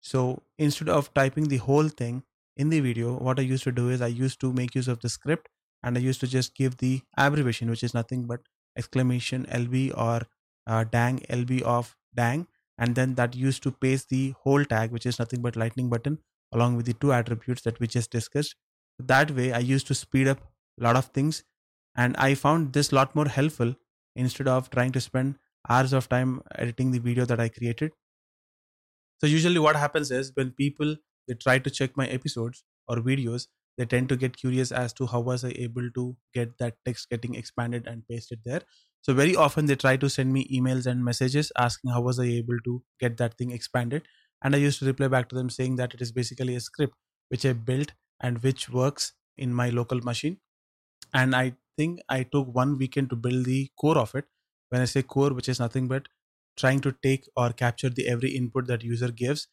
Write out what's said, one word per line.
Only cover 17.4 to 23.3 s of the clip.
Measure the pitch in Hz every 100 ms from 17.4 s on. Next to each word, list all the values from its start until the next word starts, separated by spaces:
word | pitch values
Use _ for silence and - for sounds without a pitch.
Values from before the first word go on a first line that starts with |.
| - 120
that | 117 113
we | 117
just | 123 113
discussed. | 117 - 139 147 - _ _ _ _
That | 127 135 151
way, | 135 127
I | 120
used | 123 135 -
to | 139
speed | - 135 135
up | 135 - _ _ -
a |
lot | 117 123
of | 127
things, | - 147 160 _ _ _ _ _ -
and | 123 -
I | 135
found | 139 143 165 147
this | 139 143
lot | 135 135 151
more |
helpful | 147